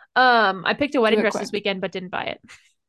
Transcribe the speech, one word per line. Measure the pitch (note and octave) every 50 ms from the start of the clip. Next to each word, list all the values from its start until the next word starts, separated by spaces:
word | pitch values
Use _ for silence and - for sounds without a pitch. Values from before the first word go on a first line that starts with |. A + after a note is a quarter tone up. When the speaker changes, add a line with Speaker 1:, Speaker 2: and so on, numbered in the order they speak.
| - _ -
Speaker 1:
Um, | A#3+ B3+ B3+ A#3+ A3+ G#3+ G3 F#3+ F#3+ E3+
I | - -
picked | - C#4+ C#4+ D4
a | C#4
wedding | A3+ A3 A3 G#3+
Speaker 2:
Do |
it | G#3
Speaker 1:
dress | G#3+ -
Speaker 2:
quick. | G#3 G3+
Speaker 1:
this | F#3+
weekend, | - G3+ G3 G3+ G3 F#3
but | F#3 F#3+
didn't | - F#3+ F#3 F3+
buy | - - -
it. | - - - _
<laughs> | - - - _ _ _ _ _